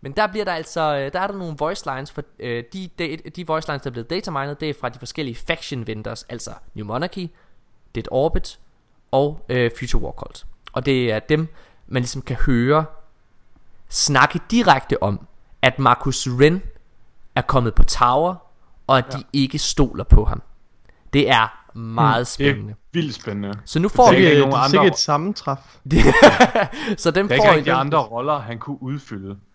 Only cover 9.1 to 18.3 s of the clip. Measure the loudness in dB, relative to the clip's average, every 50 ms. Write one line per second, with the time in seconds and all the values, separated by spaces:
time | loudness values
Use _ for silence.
9.1 | 0 0 0 0 -4 -8 -8 -4 -2 0 0 0 -2 -4 -6 0 2 2 2 0
10.1 | -8 -10 -14 -14 -16 -16 -16 -16 -16 _ _ -10 -8 -6 -2 0 0 0 0 0
11.1 | -2 -4 -2 -2 -2 -2 -2 -4 -8 -20 -20 _ _ _ _ -8 -6 -4 -4 -4
12.1 | -8 -10 -8 -8 0 0 2 2 4 2 2 2 2 0 0 -2 -10 -18 -20 -20
13.1 | _ _ _ _ _ _ -20 _ -20 _ -20 -20 -20 -20 -18 -10 -6 -4 -2 0
14.1 | 4 4 4 4 2 -4 -6 0 0 2 4 4 4 2 2 -4 -4 -2 -2 -2
15.1 | -4 -4 -8 -16 -20 -20 -20 _ -10 _ 0 0 0 2 2 2 2 2 2 -4
16.1 | -4 -4 -4 -6 2 4 4 4 4 2 -6 -10 -14 -14 -20 _ _ -20 -20 -20
17.1 | _ -20 -20 -6 _ -6 -2 0 0 0 0 2 6 8 8 8 8 4 2 2
18.1 | 4 2 0 0